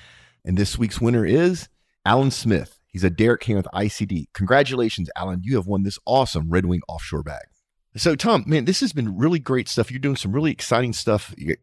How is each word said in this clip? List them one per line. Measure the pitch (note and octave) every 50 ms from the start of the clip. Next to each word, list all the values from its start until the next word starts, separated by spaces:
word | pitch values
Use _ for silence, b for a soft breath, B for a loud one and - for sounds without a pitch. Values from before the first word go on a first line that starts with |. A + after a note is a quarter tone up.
| B B B B B B B B B
And | - F#2 F#2
this | G#2 G2 - -
week's | A#2 A2 - -
winner | A#2 A2+ B2 A#2+ G#2+
is | E2 A2 D3 E3+ F3+ F#3 E3 - - _ _ _ _ _ _ -
Alan | G2 G#2+ B2+ C3+ C3+
Smith. | - - - A2+ G#2 E2 A#1+ - - _ _
He's | _ - F#2 F2+
a | F#2+
Derek | F2 - G#2+ A#2 A#2+ -
Kane | - - A2
with | G2+ F#2 - -
I | F#2 G#2 G#2+
C | - - A2
D. | G2 G2+ E2 D2 - -
Congratulations, | - G2+ F#2 B2+ C#3 C#3+ B2+ C3 B2 A#2+ A2+ - - F2+ D2+ -
Alan. | - F2+ F#2+ F#2 F2+
You | F2+ A2 C3+
have | A#2 F2+ F#2+
won | G2+ F#2+ G2
this | G2 F#2+ - -
awesome | - A#2 C3+ C3+ - - E2 D#2 D#2+
Red | E2+ F#2 F#2+
Wing | F2 F2+ F2 - -
Offshore | E2+ E2 - - - D2+ C#2+
Bag. | D2+ D2 - - _ _ _ _ _ _ _ _ _ -
So, | A2 - - D#3+
Tom, | C3+ - A3+ A3+ E3+ G#2+ -
man, | D3+ D#3 A#2+
this | C#3 F#3 -
has | C#4 A3+
been | - D3+ B2 G#2+ F#2+ F2+
really | A#2+ D#3+ F3+ E3
great | B2+ - C3 B2+ A#2 -
stuff. | - - A2 -
You're | B2 C3
doing | C3+ C#3+ C#3
some | - - G2+
really | G2+ C3+ D#3 D#3
exciting | - - - - - A#2 B2+ B2 A2+
stuff. | - - - G#2+ G#2 - - - -
You | - D#2 D#2 -